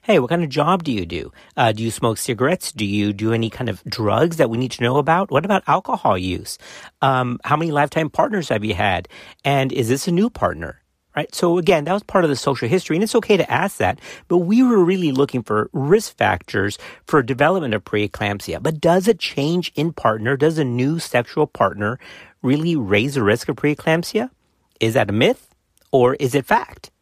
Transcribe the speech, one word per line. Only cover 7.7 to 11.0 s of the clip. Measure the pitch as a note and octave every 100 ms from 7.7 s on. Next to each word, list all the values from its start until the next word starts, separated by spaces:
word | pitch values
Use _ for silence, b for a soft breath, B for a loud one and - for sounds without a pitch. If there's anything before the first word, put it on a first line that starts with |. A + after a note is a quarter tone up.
lifetime | D3 C#3+ D#3+ D#3
partners | - C4 G#3 D3+
have | A2
you | G#2+
had? | F#2 G#2 F2 - B B B
And | C#3 C#3 C3+
is | - A2+
this | C3+ -
a |
new | F3 A3+
partner?" | - F#2 D#2 E2 - _ _